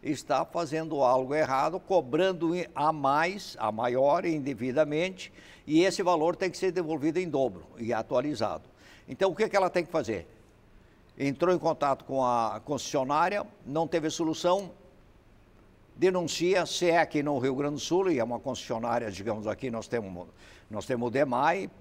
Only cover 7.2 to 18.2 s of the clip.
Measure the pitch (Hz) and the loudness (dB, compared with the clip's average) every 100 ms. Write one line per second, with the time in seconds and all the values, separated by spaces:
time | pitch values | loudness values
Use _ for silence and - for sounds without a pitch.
7.2 | 180 139 127 90 78 - 113 110 - 127 | 0 2 0 0 -14 -8 -2 -2 0 0
8.2 | 147 139 107 78 - - - - - 131 | 0 -2 -4 -4 -10 -20 -20 -20 -16 0
9.2 | 190 175 214 202 180 175 160 160 110 101 | 0 2 0 2 2 0 0 -2 -2 -4
10.2 | - - - _ _ - - _ _ - | -6 -20 -20 _ _ -20 -20 _ _ -6
11.2 | 139 127 175 175 156 156 147 165 - 135 | -4 0 2 2 0 0 0 -2 -2 -2
12.2 | 123 120 110 104 - 135 - 147 135 151 | 2 2 0 -4 -6 -6 -2 -2 0 2
13.2 | 175 202 - - - 147 160 170 156 - | 2 0 -6 -12 -6 -4 -2 -2 -2 -2
14.2 | 160 156 175 190 190 - - - - - | -4 0 0 0 -2 -16 -20 -20 -20 -20
15.2 | _ - _ - - _ - - 185 180 | _ -20 _ -20 -20 _ -20 0 2 2
16.2 | 175 - 175 185 160 - 175 170 156 151 | -2 0 2 2 0 0 2 4 2 0
17.2 | 147 139 131 131 147 147 - 175 190 139 | 0 0 0 0 -2 -4 0 0 2 0